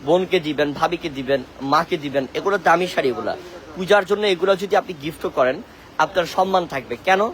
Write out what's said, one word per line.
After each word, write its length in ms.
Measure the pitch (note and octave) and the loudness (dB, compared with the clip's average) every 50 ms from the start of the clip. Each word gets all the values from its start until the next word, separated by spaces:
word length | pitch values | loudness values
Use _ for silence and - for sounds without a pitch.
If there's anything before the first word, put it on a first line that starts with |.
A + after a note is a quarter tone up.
| - | 4
বোনকে 340 | C#3+ E3 F#3 F#3+ - F#3 F3+ | 4 4 4 4 2 0 0
দিবেন, 340 | D3+ D3+ D3 C3 D3 D3 C#3 | 0 0 0 0 0 0 0
ভাবিকে 360 | - E3 D#3+ F3 E3 - D#3+ | -4 -4 -4 -4 -6 -6 -8
দিবেন, 340 | C3+ C3+ C3 B2 C#3 C3 B2 - - - | -8 -6 0 0 0 0 0 -6 -14 -10
মাকে 360 | C3+ C#3 C#3+ D#3 E3+ - F3+ | -2 2 2 2 2 0 -4
দিবেন। 300 | D#3+ C#3 C#3+ C3 C#3 C3 - - | -4 -4 -2 -2 -2 -2 -2 -6
এগুলো 240 | D3+ - G3 G3 | -4 -2 0 -2
দামি 300 | G3 - F3+ E3+ E3+ F3+ | 2 4 4 4 4 2
শাড়ি 220 | F3 - - E3 C3 | -2 -2 0 0 0
এগুলা। 280 | A#2+ A3 A2 G2 E2 - - - - - - - - | -2 0 -4 -4 -6 -6 -10 -16 -16 -16 -16 -14 -10
পূজার 300 | F3 F#3+ E3+ G3+ G3+ F#3+ | -8 2 4 4 4 4
জন্য 220 | E3+ G3+ G3+ G#3 | 2 -2 0 2
এগুলা 280 | G#3 F#3 E3 - F#3+ G3 | 0 0 2 2 2 2
যদি 200 | F3+ G3+ F#3 G3 | 2 2 0 0
আপনি 180 | F#3+ F3 - F#3 C#3+ | 0 0 0 -12 -8
গিফটও 280 | C#3 D#3+ D#3+ - - F3+ | -8 -10 -8 -6 -8 -4
করেন, 320 | - D#3 C3 B2+ C3+ F#3 B3 - - - - - - | 0 2 2 2 2 -2 -8 -16 -20 -20 -20 -8 0
আপনার 280 | - D#3 D#3 - F#3 E3+ | 0 0 2 2 -2 -2
সম্মান 420 | D#3+ - - F#3+ F#3+ F#3+ F#3 F3 | 0 0 0 0 2 2 0 0
থাকবে। 300 | D3 D3+ C3+ A#2+ - A#2+ A#2+ - | 0 -6 -8 -6 -6 -10 -4 2
কেন? 260 | F#3 F#3+ F#3+ G#3+ A#3 | 2 2 2 2 -2